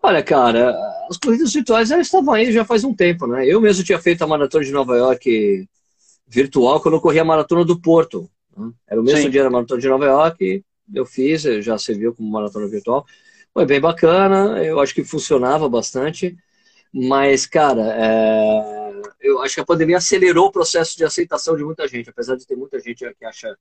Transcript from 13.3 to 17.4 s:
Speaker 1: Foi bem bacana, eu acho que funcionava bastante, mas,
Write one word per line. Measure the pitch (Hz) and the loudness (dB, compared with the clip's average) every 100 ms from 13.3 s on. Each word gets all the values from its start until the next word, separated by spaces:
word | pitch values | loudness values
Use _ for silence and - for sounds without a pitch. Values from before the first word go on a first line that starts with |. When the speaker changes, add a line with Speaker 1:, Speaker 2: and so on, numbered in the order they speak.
| _ _ | _ _
Speaker 1:
Foi | - - | -2 0
bem | 143 | 2
bacana, | 160 165 160 180 196 190 202 220 | 0 2 2 4 4 2 0 -2
eu | 160 156 | -2 0
acho | 139 - | -2 -2
que | |
funcionava | 139 156 - 139 123 151 151 | -6 -8 -2 0 2 0 0
bastante, | 117 110 131 147 165 180 175 _ _ _ _ _ | -2 -4 -6 -6 -6 -8 -10 _ _ _ _ _
mas, | 135 127 139 139 135 | -6 0 2 2 2